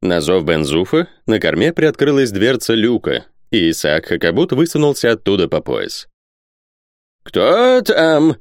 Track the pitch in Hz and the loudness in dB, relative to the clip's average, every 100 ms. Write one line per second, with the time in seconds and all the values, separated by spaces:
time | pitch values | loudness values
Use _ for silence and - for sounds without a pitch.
0 | 95 87 76 92 80 80 76 76 92 156 | 0 0 2 0 2 -2 0 -2 0 -2
1 | 175 - - 110 85 - 131 170 156 - | -2 -8 -2 0 0 0 -2 0 -2 0
2 | 143 139 131 98 110 127 - 113 107 120 | 0 2 0 0 0 0 -2 0 0 0
3 | - 64 - _ - 107 82 80 - 76 | -2 -6 -6 _ -4 0 0 0 0 -2
4 | - 87 87 87 180 131 165 151 147 139 | -2 -2 0 0 0 0 -2 0 0 0
5 | 120 113 - 196 170 107 - 62 50 - | 0 -2 0 0 0 -2 -4 -6 -6 -12
6 | - _ _ _ _ _ _ _ _ _ | -18 _ _ _ _ _ _ _ _ _
7 | _ _ - - 104 185 247 254 226 214 | _ _ -8 -2 2 2 4 2 0 0
8 | 160 156 156 151 | 2 4 2 2